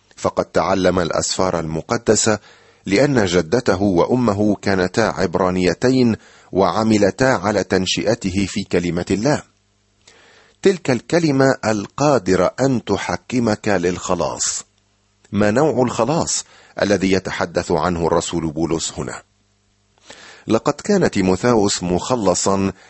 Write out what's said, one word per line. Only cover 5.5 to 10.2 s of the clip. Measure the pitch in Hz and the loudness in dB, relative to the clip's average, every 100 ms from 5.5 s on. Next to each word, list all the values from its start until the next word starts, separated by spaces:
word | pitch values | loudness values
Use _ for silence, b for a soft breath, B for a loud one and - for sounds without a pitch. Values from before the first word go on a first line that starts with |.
| 92 90 82 127 131 120 104 B B B | 2 0 2 0 2 2 0 B B B
وعملتا | 95 95 92 110 107 98 - 131 113 | 2 2 2 2 4 2 2 2 2
على | 98 104 | 0 -2
تنشئته | 92 95 92 - - 117 95 92 95 | 0 0 0 -2 -2 -2 -2 -2 -2
في | - | -4
كلمة | 92 92 87 85 87 | -2 -2 0 -4 -2
الله. | 98 123 143 - _ _ _ _ _ b b | 0 0 -2 -4 _ _ _ _ _ b b